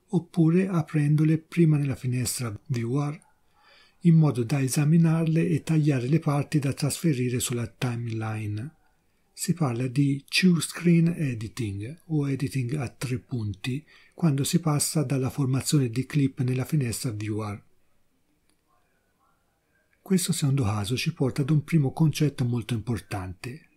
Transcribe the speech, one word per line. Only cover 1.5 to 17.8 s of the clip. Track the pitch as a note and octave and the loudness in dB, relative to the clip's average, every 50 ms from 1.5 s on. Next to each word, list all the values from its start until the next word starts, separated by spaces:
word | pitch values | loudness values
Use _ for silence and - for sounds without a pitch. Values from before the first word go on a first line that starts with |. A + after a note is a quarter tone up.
| - E3+ E3+ D#3 D3+ D3 | 0 2 4 4 4 2
nella | C#3+ C#3 B2+ | 0 -2 -4
finestra | - - C3 A#2+ B2+ B2 A2 - - B2+ A2+ G2+ G2+ - | -4 -4 -4 -2 -2 -2 -4 -4 -6 -8 -8 -8 -10 -8
viewer, | - C3 A#2+ A2+ A2+ B2 C#3+ C#3+ D3 D3+ - - _ _ _ _ _ _ _ _ _ _ _ _ _ _ _ | -6 -4 -4 -2 -2 -2 -2 -2 -4 -6 -10 -14 _ _ _ _ _ _ _ _ _ _ _ _ _ _ _
in | - F3 E3 | 4 6 6
modo | D#3+ D#3 D3 B2+ B2 A#2+ | 8 6 6 4 0 -2
da | A2+ D3+ C#3+ | 0 0 0
esaminarle | C3+ C3 - D#3+ D3 D3 D#3+ E3+ E3 D#3+ D#3+ E3 E3 D#3+ D#3+ E3 E3 F3+ | 0 0 0 2 2 4 6 6 6 4 4 2 2 2 2 2 2 2
e | E3+ C3+ - | 0 0 0
tagliare | - D#3+ D#3 D3 D3+ C#3+ C3 A#2+ | 0 2 2 4 2 2 0 0
le | B2 D3+ D#3+ | 0 0 2
parti | - D#3 C#3+ C#3+ C#3 - - D3+ | 2 0 0 0 0 0 0 0
da | C3 C#3+ B2+ | 0 0 -2
trasferire | - - C#3 - - - E3+ D3 B2 B2+ B2 A#2+ A#2+ | -2 -2 -2 -2 -2 0 0 0 0 0 -2 -2 -2
sulla | - - B2 A#2+ A#2 | -2 -2 -4 -4 -4
timeline. | G#2+ - _ - B2+ A#2+ A#2 A#2+ A#2 A2 A2+ A2 A2 A2 A2 A2 G#2 G#2 G#2+ A2+ D#3 - _ _ _ _ _ _ _ _ _ _ _ _ | -6 -6 _ -4 -4 -4 -4 -6 -6 -6 -4 -4 -4 -4 -4 -4 -4 -4 -6 -6 -8 -12 _ _ _ _ _ _ _ _ _ _ _ _
Si | - - - E3+ | -6 -4 -2 0
parla | - D#3+ C3 A#2 A2+ B2+ | 0 0 0 0 -2 -2
di | C3 A#2+ C#3 C#3+ C#3 C#3 C#3 - _ | -2 0 2 2 2 0 -2 -4 _
two | - - - F#3 F3 D#3+ | 0 4 4 6 4 4
screen | C#3 - - - E3 F3 E3+ E3+ E3 E3+ | 2 -4 -8 -2 2 4 6 6 6 4
editing | E3+ F3 D#3+ C3+ B2 A2 A2 G#2 - - A#2+ G#2 G2 G2 G#2 A#2+ D#3 - _ - | 2 0 -2 -4 -4 -4 -8 -10 -6 -6 -6 -6 -6 -6 -8 -10 -12 -16 _ -4
o | D#3+ D3+ C#3+ C#3 | -2 -2 -2 -2
editing | C3+ B2+ C#3+ B2+ - C3+ B2+ A#2+ C3+ | -2 -2 -4 -4 -2 -4 -4 -2 -4
a | D#3 C3 A2 | -4 -6 -8
tre | - _ - A#2+ B2+ A#2+ | -8 _ -6 -4 -4 -6
punti | - _ - B2 A2 G#2 F#2+ - - C3 B2+ C#3+ - _ _ - _ _ _ | -6 _ -6 -4 -4 -4 -6 -6 -6 -6 -6 -6 -8 _ _ -20 _ _ _
quando | - - E3 C#3 C3+ C#3 | -2 0 0 2 2 0
si | - - E3+ | 0 0 0
passa | - E3 D3 C#3+ - - - E3 D3 | 0 0 0 0 0 -2 -2 -2 -2
dalla | B2+ C#3 C3+ C3 B2+ | 0 -2 -2 -2 -2
formazione | - - C#3+ B2+ C3 C3+ C3 - - D3+ C3+ A#2+ | -2 -2 -2 0 0 -2 0 0 2 2 2 0
di | A2 B2+ C3 | -2 -4 -6
clip | - - D3 C#3 C3 - - C3 | -2 0 0 0 0 0 -2 -2
nella | B2+ B2+ B2+ B2 | -2 -2 -2 -2
finestra | - - D#3 C3 A#2+ G#2+ - - C3+ | -2 0 0 0 -2 -4 -4 -6 -6
viewer. | G#2+ G#2 G#2+ G#2 G#2+ G#2+ G#2+ G#2 G2+ G#2 - _ _ _ | -6 -6 -6 -4 -4 -4 -4 -6 -8 -10 -14 _ _ _